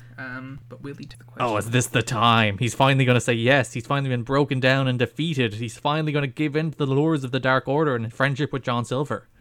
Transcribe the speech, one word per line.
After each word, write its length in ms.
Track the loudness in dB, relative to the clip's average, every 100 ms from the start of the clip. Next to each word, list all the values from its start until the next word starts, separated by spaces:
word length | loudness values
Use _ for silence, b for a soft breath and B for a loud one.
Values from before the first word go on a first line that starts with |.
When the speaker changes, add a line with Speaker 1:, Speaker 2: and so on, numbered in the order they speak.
| -20 -16
Speaker 1:
um, 420 | -12 -12 -12 -14 -16
but 120 | -16
will 120 | -14
he, 100 | -14
to 140 | -14 -18
the 60 |
question? 220 | -16 -4 -2
Speaker 2:
Oh, 40 | 0
is 100 | 0
this 160 | 0 2
the 140 | 0
time? 540 | 0 2 4 6 4 2
He's 160 | -2
finally 300 | 2 4 4
gonna 160 | 2 2
say 140 | 0
yes. 380 | 0 4 2 2
He's 120 | -4 -4
finally 220 | -4 -2
been 120 | -4
broken 380 | -2 0 0 2
down 280 | 2 2 2
and 100 | 0
defeated. 560 | -2 -2 -4 0 0
He's 220 | -2 -8 -6
finally 360 | -2 0 0
gonna 140 | -2 -2
give 300 | -2 -2 -2
in 140 | -4
to 60 | -2
the 80 | 0
lures 360 | 2 2 0
of 80 | -2
the 80 | -2
Dark 280 | 2 2 2
Order 260 | 0 0 0
and 160 | -4
friendship 380 | -2 -2 0 -4
with 100 | -4
John 220 | -4 -4 -2
Silver. 420 | -4 -4 -6 -10 _